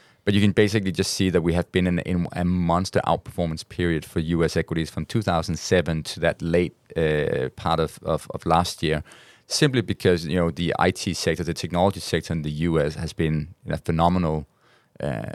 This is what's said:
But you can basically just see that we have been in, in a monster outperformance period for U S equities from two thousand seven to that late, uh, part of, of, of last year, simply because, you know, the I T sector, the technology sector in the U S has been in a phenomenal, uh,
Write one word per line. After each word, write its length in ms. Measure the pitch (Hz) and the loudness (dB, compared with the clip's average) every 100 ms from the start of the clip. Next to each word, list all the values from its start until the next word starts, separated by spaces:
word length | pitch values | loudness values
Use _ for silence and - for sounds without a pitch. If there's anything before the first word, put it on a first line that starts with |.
| _ _ - | _ _ 0
But 80 | |
you 60 | 101 | 2
can 140 | 104 | 4
basically 400 | 110 107 107 95 | 4 4 2 0
just 220 | 80 95 - | -2 -2 0
see 140 | 95 | 2
that 100 | 87 | 2
we 100 | 85 | 2
have 180 | 82 - | 0 0
been 120 | 92 90 | 0 2
in, 140 | 87 | 0
in 280 | - 87 87 | -2 -2 -2
a 140 | 87 87 | -2 0
monster 560 | 90 85 87 95 85 - | 2 2 0 0 -2 0
outperformance 640 | 82 - - 85 78 - | -2 -4 -4 -4 -4 -8
period 380 | - 87 78 - | -2 0 0 -2
for 160 | 87 | -4
U 200 | 80 85 | 0 2
S 140 | 82 85 | 2 0
equities 340 | - 82 78 | -2 -4 -4
from 160 | - 80 | -6 -4
two 160 | - | -2
thousand 360 | 104 82 85 80 | 0 0 0 -6
seven 440 | - 90 82 80 | 2 2 2 -2
to 180 | - - | -4 -2
that 200 | 82 - | 0 0
late, 320 | 82 85 82 - _ 82 | 0 0 0 -4 _ -2
uh, 540 | 80 76 71 65 65 - | 0 0 0 -2 -4 -4
part 240 | 80 80 | -2 0
of, 180 | 78 - | 0 -4
of, 280 | 82 78 - | -4 -4 -4
of 120 | - 85 | -6 2
last 360 | 85 87 - | 2 2 -2
year, 220 | 78 76 - - - _ _ | -2 -2 -4 -18 -20 _ _
simply 340 | - 151 131 | 2 2 2
because, 440 | 95 90 95 87 80 | -2 0 2 2 0
you 120 | 87 | 0
know, 120 | 85 | 0
the 240 | 78 85 - | 0 -2 2
I 120 | 90 | 2
T 220 | - - | 2 -4
sector, 300 | 82 87 82 | -2 -2 -2
the 100 | 80 | -4
technology 460 | 82 82 87 98 90 | -4 -4 2 2 0
sector 320 | - 82 - | -4 -4 -2
in 120 | 82 | -4
the 80 | 76 | -4
U 280 | 73 85 80 | -2 0 2
S 160 | 73 76 | 0 -2
has 160 | 82 | -8
been 420 | - 80 78 76 - 80 | -2 -2 0 -4 -12 -8
in 80 | |
a 40 | 82 | -6
phenomenal, 680 | - 82 85 90 80 78 71 _ _ _ _ - | -2 2 2 2 0 -2 -6 _ _ _ _ -8
uh, 320 | 73 55 - | -6 -6 -8